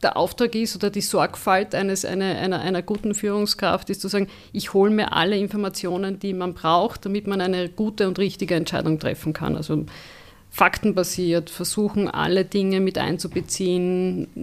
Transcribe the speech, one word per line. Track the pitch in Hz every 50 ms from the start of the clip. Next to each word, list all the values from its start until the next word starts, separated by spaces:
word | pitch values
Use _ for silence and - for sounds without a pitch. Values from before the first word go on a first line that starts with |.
| -
der | - - -
Auftrag | 170 185 - - 247 233 240
ist | 220 226 220 -
oder | 180 208 202
die | 202 208
Sorgfalt | - - - 180 147 175 - - - 214 190 190 208 202 -
eines, | - 196 196 190 190 -
einer, | - 185 190 190 190 165 107
einer, | - 190 185 151
einer | - 185 190 175
guten | 180 - 214 202 - 214 208
Führungskraft | - - 208 202 208 208 208 - - 208 175 175 190 - -
ist, | 196 -
zu | - 196
sagen, | 208 202 196 196 - - - - -
ich | 202 - - -
hole | 196 196 208
mir | 214 214 208 - -
alle | - 165 190 214 196
Informationen, | 202 196 208 208 202 190 185 - - 180 180 180 196 196 196 196
die | - 196 190
man | 185 180 180 175
braucht, | - - 160 165 175 196 240 - - -
damit | 196 196 208 208 202
man | 196 190
eine | 180 185 185 180 180 175
gute | 180 - 214 214 214 - 202 190
und | 180 190
richtige | 202 185 - - 196 160 180
Entscheidung | 160 165 - - - - 156 156 156
treffen | - - - - - 156 156
kann. | - - 135 151
Also | 160 156 - 156 156 - - - - - - - - - - - - - -
faktenbasiert, | - - 190 180 - - - 214 196 190 175 180 - - 180 170 170 170 160 -
versuchen, | - - 175 - - 208 208 202 208 208 202 -
alle | - 147 151 156 175 190 185
Dinge | 185 - 202 190 190 190 190
mit | 190 190 190 -
einzubeziehen, | 131 - 170 - - 170 - 190 - - - - 196 180 180 180 180 180 185 180 185 185 180 175 151 - - -